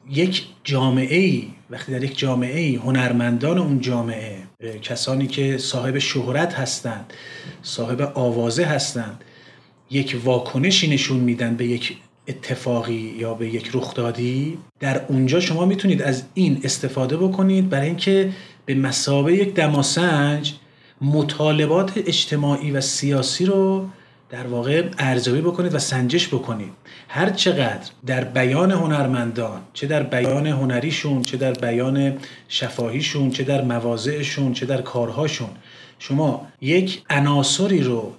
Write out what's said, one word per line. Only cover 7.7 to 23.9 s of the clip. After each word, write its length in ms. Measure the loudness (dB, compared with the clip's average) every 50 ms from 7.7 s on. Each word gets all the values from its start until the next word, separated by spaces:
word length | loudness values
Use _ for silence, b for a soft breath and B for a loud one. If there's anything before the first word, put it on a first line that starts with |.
| -6 -6 -4 -4 -2 -2 -2 -4 -2
آوازه 500 | 0 0 0 0 0 0 0 0 0 0
هستند، 600 | 0 0 -2 -2 -4 -4 -6 -8 -8 -12 -16 B B B B B B B B B B B B _ -4
یک 260 | -2 -2 -2 -2 -4 -2 0
واکنشی 640 | 2 2 2 0 -2 -2 0 2 2 2 2 2 2
نشون 260 | 2 2 2 2 2
می‌دن 400 | 2 2 2 2 0 0 -2 0
به 100 | 0 0
یک 300 | -2 -2 -2 -4 -6 -10 -10 -18 _ _ _ -10 -10
اتفاقی 840 | -10 -8 -6 -6 -6 -4 -2 -2 -2 -2 -2 -2 -4 -4 -6 -8 -8 -6
یا 160 | -6 -6 -4
به 140 | -4 -4 -4
یک 220 | -4 -6 -4 -2 -4
رخدادی، 840 | -4 -4 -4 -4 -2 -2 -2 -2 -2 -2 -2 0 0 -2 -4 -6 -8 -14 -16 _ -6
در 240 | -2 -2 -2 -2 0 0
اونجا 320 | 2 2 4 4 4 2
شما 240 | 2 2 2 2 4
می‌تونید 380 | 2 2 4 4 2 4 4
از 200 | 2 0 0 -2 -4 -4 0
این 260 | 2 4 4 4 2 0
استفاده 520 | -2 -2 -2 -4 -4 -2 0 0 0 2
بکنید 520 | 2 2 2 2 2 4 4 4 4 4 2
برای 180 | 2 2 0
اینکه 440 | 0 0 0 2 4 4 4 4 2 -2 B B B B B B
به 80 | 0 0
مثابهٔ 580 | 2 2 0 0 -2 0 2 4 4 4 6
یک 220 | 4 4 4 2 2
دماسنج 1000 | 2 2 4 4 2 2 2 2 2 2 4 4 4 4 2 2 0 -2 -6 -8 B B B B B B B B B
مطالبات 920 | 0 2 2 2 2 0 0 0 2 2 4 4 4 4 4 2 2 0 -2
اجتماعی 760 | -2 -2 0 0 0 0 0 0 0 2 2 0 0 0 -2
و 100 | -2 0
سیاسی 640 | -2 -2 -2 -2 0 0 2 2 0 0 0 0 2
رو 440 | 2 4 4 4 4 2 0 -2 -6